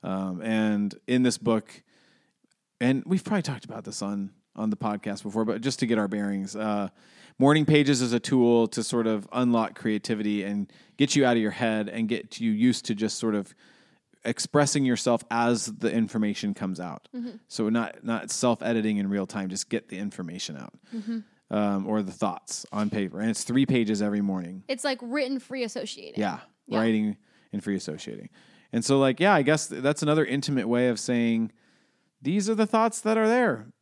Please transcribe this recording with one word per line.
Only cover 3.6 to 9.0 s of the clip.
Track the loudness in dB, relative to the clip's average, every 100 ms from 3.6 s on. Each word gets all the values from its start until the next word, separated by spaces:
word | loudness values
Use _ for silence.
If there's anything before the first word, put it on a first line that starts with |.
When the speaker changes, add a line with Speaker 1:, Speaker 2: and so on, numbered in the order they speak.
Speaker 1:
about | -8 -12
this | -10 -6
on, | -4 -4 -6 _ _
on | -4 -2
the | 0
podcast | -2 -4 -6 -8
before, | -4 -2
but | 0 0
just | -2 -2
to | 0
get | 2
our | 2
bearings, | 0 -2 -4 -6
uh, | -4 -2 -2 -2 _ -20 -20 -20 _
Morning | 6 6 6
Pages | 6 6 4
is | 2
a | 0
tool | 2 4 6 6 4
to | 0
sort | -2 0